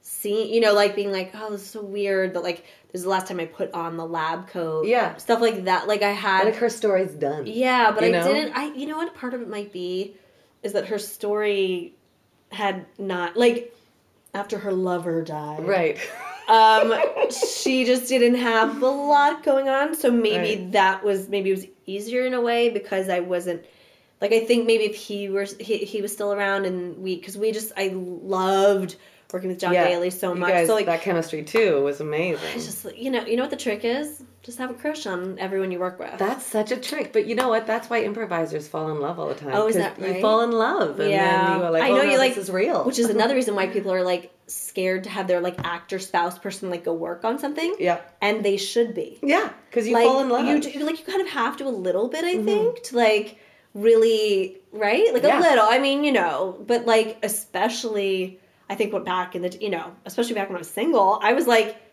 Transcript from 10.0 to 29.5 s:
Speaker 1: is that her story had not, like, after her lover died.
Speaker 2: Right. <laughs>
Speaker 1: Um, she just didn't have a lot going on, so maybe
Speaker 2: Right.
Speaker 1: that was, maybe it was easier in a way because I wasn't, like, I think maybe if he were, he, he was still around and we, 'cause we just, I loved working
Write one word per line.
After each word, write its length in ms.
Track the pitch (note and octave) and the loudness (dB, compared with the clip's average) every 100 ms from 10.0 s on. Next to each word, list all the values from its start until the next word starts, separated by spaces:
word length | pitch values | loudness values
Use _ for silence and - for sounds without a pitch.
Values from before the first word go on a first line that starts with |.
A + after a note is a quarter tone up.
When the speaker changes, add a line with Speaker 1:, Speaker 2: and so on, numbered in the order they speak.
| G3 - _ _ _ _ | -6 -12 _ _ _ _
Speaker 1:
is 100 | G3+ | -4
that 120 | G3+ - | -4 -2
her 100 | G#3+ | -6
story 960 | G#3 - G#3 G#3 G#3+ G3 F#3+ F3+ F3 _ _ _ _ _ _ | -6 -8 -4 0 0 0 0 -2 -8 _ _ _ _ _ _
had 340 | - G3+ F#3 - - | -4 -4 -4 -12 -10
not, 380 | G3 F3+ E3+ G#3+ | -6 -4 -4 2
like, 380 | A#3+ A#3 - - _ _ _ _ _ | 2 2 -8 -20 _ _ _ _ _
after 240 | G3 G3+ G3+ | -10 -6 -6
her 140 | G3+ | -4
lover 500 | F#3 F#3 F3 E3+ E3 | -2 -2 -2 -2 -4
died. 420 | D#3+ D3+ D3+ D3+ E3+ | -4 -8 -8 -6 0
Speaker 2:
Right. 300 | F#3+ D#3+ - | 2 0 -2
<laughs> 40 | - - - - - | -10 -12 -14 -12 4
Speaker 1:
Um, 440 | A3 A3 A3 A3+ A3+ - - - | 8 10 8 4 2 0 2 -2
she 540 | - - - - C4 | 0 -4 0 0 2
just 240 | B3 B3+ B3 | 4 2 2
didn't 260 | C4 A#3+ | 4 4
have 480 | B3 A#3+ A3+ A3 - | 4 2 4 2 2
a 40 | B3+ | 0
lot 560 | C#4 C#4+ C#4+ C#4+ D#4 | 0 4 6 6 2
going 240 | D4+ C4+ C4+ | 2 2 2
on, 260 | C4+ D4 | 2 0
so 160 | D#4+ B3+ | 0 2
maybe 460 | A#3+ A3 F3+ F3 G#3 | 2 2 0 0 -2
Speaker 2:
Right. 100 | F3+ | 0
Speaker 1:
that 320 | G3+ F#3+ F#3+ | 4 4 2
was, 240 | G#3 F#3+ F#3+ | 0 -2 -2
maybe 220 | G3+ F#3+ | -2 0
it 40 | |
was 120 | F#3+ - _ - | -2 -4 _ -12
easier 400 | G3 A3 B3 B3+ | -10 -4 -2 0
in 80 | |
a 60 | B3 | 0
way 300 | A#3+ A#3 A#3+ | 0 2 2
because 380 | G#3 G3 F#3+ F#3+ | 0 -4 -4 0
I 120 | F3+ | -2
wasn't, 440 | F3+ F3+ F3+ E3+ - _ _ _ _ _ | 0 -2 -2 -8 -10 _ _ _ _ _
like, 120 | G3+ | 2
I 80 | A3 | 2
think 260 | A3+ A#3+ A#3 | 4 2 4
maybe 160 | A3+ | 2
if 140 | G#3+ G#3+ | 2 -4
he 320 | - G#3 G3+ | -8 -8 -4
were, 180 | G3 G3 - | -4 -4 -8
he, 160 | G3 A3 | -4 -4
he 240 | G#3 A3 | -2 -6
was 100 | G3+ | -6
still 200 | - G3+ | -4 -4
around 320 | G3+ G3 G3 F#3+ | 0 0 0 -2
and 320 | F#3 F3 E3 | -4 -8 -8
we, 220 | F#3+ F3 | -6 -6
'cause 180 | G3 G3 | -8 -4
we 140 | A3 | -2
just, 180 | A3 A3 - | -2 -8 -4
I 160 | G3 | -4
loved 1000 | F#3 F3+ F3 F#3+ F#3 F#3+ F#3+ G3 G3 F#3 - - _ _ | -4 -8 -10 -4 0 2 4 6 4 -2 -8 -20 _ _
working 160 | F#3 F#3 | -6 -6